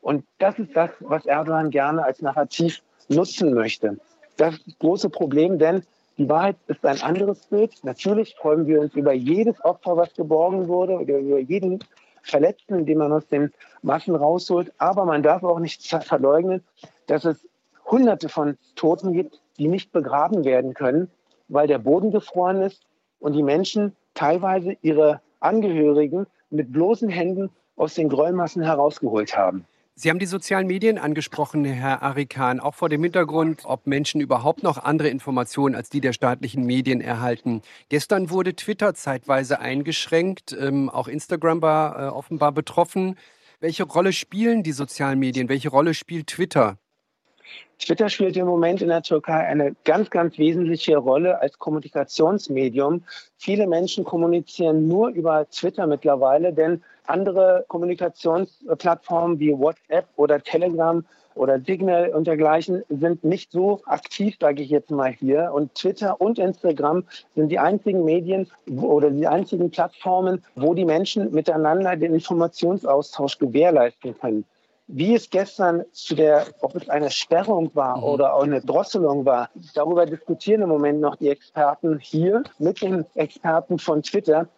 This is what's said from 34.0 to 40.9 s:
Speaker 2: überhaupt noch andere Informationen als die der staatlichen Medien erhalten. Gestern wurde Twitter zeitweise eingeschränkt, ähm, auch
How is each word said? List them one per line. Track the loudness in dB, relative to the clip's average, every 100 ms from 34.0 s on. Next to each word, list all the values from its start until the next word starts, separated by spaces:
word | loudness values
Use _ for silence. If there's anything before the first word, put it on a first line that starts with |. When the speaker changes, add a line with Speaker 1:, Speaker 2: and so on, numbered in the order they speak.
| -2 -4
Speaker 2:
überhaupt | 0 0 0 0
noch | -2 -2
andere | -2 0 0
Informationen | -2 -4 -4 -4 0 0
als | -2 -6
die | -4
der | -2
staatlichen | 0 -2 -2 -6 -4
Medien | -2 0 0 -2
erhalten. | -2 -4 -4 -4 -4 -6 -8 -20 _
Gestern | -4 0 -2 0
wurde | -2 -2
Twitter | -6 -8 -2 -2
zeitweise | -2 -6 -8 0 -2 0 -4
eingeschränkt, | -4 -6 -4 -6 -2 0 0 -6 -12 -6
ähm, | -4 -2
auch | -2